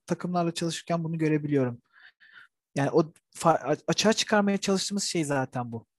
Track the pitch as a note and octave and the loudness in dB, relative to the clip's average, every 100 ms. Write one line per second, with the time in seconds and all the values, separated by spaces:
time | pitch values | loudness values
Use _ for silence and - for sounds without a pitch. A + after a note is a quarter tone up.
0 | - E3+ F3 F3 E3+ E3 E3+ D#3+ - E3+ | -6 -6 -2 -2 -2 -2 -4 -6 -4 -4
1 | D#3+ E3 D#3 D3+ D3 C#3 B2+ A#2+ _ _ | -4 -2 2 2 2 2 2 -2 _ _
2 | - _ - - - _ _ C#3 C#3 D3+ | -20 _ -20 -20 -20 _ _ -2 2 2
3 | D#3+ - _ - E3+ D#3 B2+ D3+ - E3 | 0 -4 _ 0 2 4 2 -2 -2 0
4 | G#3+ A3 - G#3+ G3+ G3 - F#3+ - G3+ | 2 0 0 2 2 0 0 -2 -2 -4
5 | - F3 C#3+ C#3+ C3 C3 A#2+ A2+ - | -4 -2 0 -2 -2 -6 -8 -10 -14